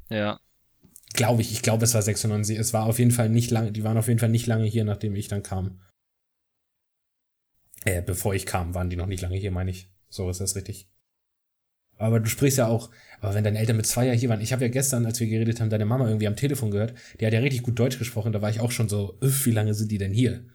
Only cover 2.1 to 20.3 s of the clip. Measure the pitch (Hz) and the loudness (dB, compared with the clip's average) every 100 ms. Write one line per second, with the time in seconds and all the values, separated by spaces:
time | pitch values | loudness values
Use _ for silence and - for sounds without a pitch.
2.1 | 104 110 104 107 110 110 110 113 113 120 | -2 -2 -2 -2 -2 -2 0 0 4 4
3.1 | 120 110 117 117 113 110 107 110 113 117 | 4 4 2 2 0 0 -2 0 0 2
4.1 | 113 113 117 120 110 110 113 104 101 107 | 2 4 2 2 0 2 0 0 -2 -4
5.1 | 98 - 101 - 95 92 92 _ _ _ | -4 -4 -6 -4 -4 -4 -8 _ _ _
6.1 | _ _ _ _ _ _ _ _ _ _ | _ _ _ _ _ _ _ _ _ _
7.1 | _ _ _ _ _ _ - - 90 90 | _ _ _ _ _ _ -4 -2 -2 -2
8.1 | 90 107 95 - 95 87 90 90 87 92 | -2 -2 -2 -2 -4 -2 -4 -4 -4 -4
9.1 | 92 90 95 98 90 92 92 - _ _ | -4 -4 -4 -4 -4 -4 -6 -12 _ _
10.1 | - 92 90 95 98 98 101 - _ _ | -6 -4 -4 -4 -6 -8 -14 -16 _ _
11.1 | _ _ _ _ _ _ _ _ - 110 | _ _ _ _ _ _ _ _ -4 2
12.1 | 117 110 - 139 135 113 113 - - - | 2 0 2 2 4 2 0 -2 -20 -20
13.1 | - 98 104 107 107 113 110 107 120 127 | -8 -4 0 0 0 2 0 0 2 2
14.1 | 117 123 107 110 123 120 127 139 123 117 | 2 2 0 -2 0 0 0 0 0 0
15.1 | 117 113 110 117 117 107 107 107 127 113 | 0 0 2 0 0 0 0 0 2 2
16.1 | 107 104 104 143 139 107 101 117 123 - | 2 0 0 0 0 -2 0 -2 -6 -18
17.1 | - 110 110 143 120 117 113 127 - 113 | -2 0 2 2 0 -2 0 0 0 -6
18.1 | 110 110 104 104 110 117 - 107 104 101 | -4 -2 -2 -2 0 -2 0 0 0 -4
19.1 | - 135 135 120 110 107 104 107 104 95 | 0 0 2 2 2 2 0 0 -2 0
20.1 | 107 123 | 2 2